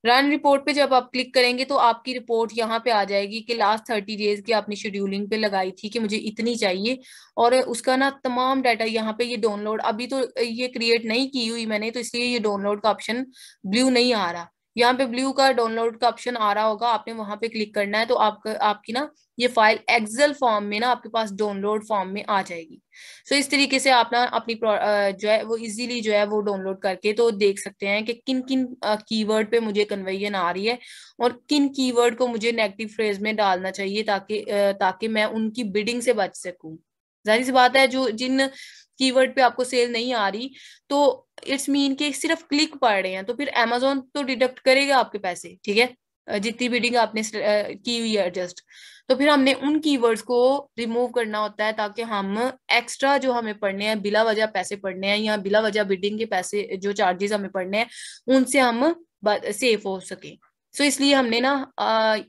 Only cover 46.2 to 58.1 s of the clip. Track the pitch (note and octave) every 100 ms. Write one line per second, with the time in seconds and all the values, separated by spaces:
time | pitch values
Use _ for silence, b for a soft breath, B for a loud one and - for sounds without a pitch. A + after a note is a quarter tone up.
46.2 | - G3+ G#3+ A#3 B3 A#3+ A#3+ A#3+ A3 A3
47.2 | G#3+ G#3+ G#3 G#3 G3 G3 - A#3 A3+ G#3+
48.2 | F3+ F3+ F3+ - _ B B B - B3+
49.2 | C#4+ D4 C4+ C4 C#4 D#4 D#4 C#4 A#3 A3
50.2 | A3 B3 B3 C#4+ C#4 - A#3 A#3 B3 A#3+
51.2 | A3 G#3+ G#3 G#3 G#3+ A3 G#3 G#3 A3+ G#3
52.2 | G3 G#3 B3+ - - A3+ A#3+ - C4+ C#4
53.2 | C4 A#3+ A3 G#3 G3+ F#3+ G#3 A3 G3 G#3
54.2 | A3+ G#3+ A3 G3+ F#3 G3+ G3 F#3 G3 G#3
55.2 | G#3+ G#3+ G3 G#3 A3 G#3 G3+ F#3+ G3+ G#3+
56.2 | A3+ F#3+ F3+ G#3 G3 F#3+ G3 G3+ F#3+ F#3
57.2 | G3+ G#3+ F#3+ F#3+ F#3 G#3 A#3 B B